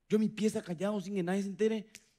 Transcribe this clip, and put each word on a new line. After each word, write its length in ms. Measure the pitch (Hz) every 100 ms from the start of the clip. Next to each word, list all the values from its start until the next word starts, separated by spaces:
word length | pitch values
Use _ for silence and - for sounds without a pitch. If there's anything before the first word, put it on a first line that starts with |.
| -
Yo 80 | 214
en 60 |
mi 60 | 214
pieza 340 | - 214 220
callado 380 | 220 165 190 208
sin 140 | 180
que 80 | 202
nadie 200 | 175 196
se 60 | 196
entere, 380 | 180 220 220 - - _